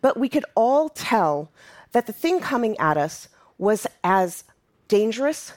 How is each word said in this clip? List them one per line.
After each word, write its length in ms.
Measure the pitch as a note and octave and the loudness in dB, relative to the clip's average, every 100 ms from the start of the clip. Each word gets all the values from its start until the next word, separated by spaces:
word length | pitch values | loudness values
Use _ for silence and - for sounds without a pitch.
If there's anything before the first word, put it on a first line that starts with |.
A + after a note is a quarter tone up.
but 160 | C4 - | 0 0
we 80 | B3+ | -2
could 160 | D4+ - | -2 -2
all 360 | - A3+ C#4 D#4 | 0 2 2 0
tell 600 | - - A3+ E3+ D3 D#3 _ - - - | -6 -2 0 2 0 -6 _ -20 -20 -4
that 140 | A#3 A#3+ | -2 -2
the 60 | |
thing 280 | G#3+ E4 F4+ | -4 -2 0
coming 360 | - C4 A#3 G#3+ | 0 -2 -2 0
at 200 | D#3+ D3+ | 0 2
us 320 | D3+ - - _ _ _ | -2 -6 -20 _ _ _
was 300 | G3 G#3+ - _ | 0 0 -2 _
as 400 | F3 F#3+ F#3 E3+ - _ _ _ _ | 0 2 2 -4 -20 _ _ _ _
dangerous, 640 | G#3 G#3+ A3+ C#4 D#4 - | 2 2 0 -2 -4 -10